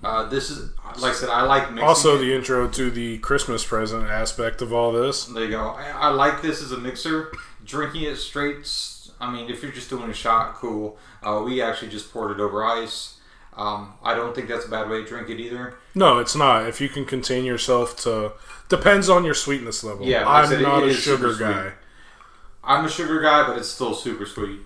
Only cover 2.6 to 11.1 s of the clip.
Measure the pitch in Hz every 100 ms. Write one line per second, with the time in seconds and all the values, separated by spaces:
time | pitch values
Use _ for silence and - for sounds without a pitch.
2.6 | 120 - 127 120 117 110 - 139 - 113
3.6 | - 110 110 113 110 110 110 - 113 -
4.6 | 117 117 117 117 131 139 - 113 110 110
5.6 | 107 - 147 143 147 135 147 - 160 -
6.6 | 139 127 123 123 165 156 156 - - -
7.6 | - 139 143 160 151 131 - 143 143 143
8.6 | - - - - - - 123 120 117 117
9.6 | 143 131 - 131 117 - 117 113 113 -
10.6 | 120 107 107 - -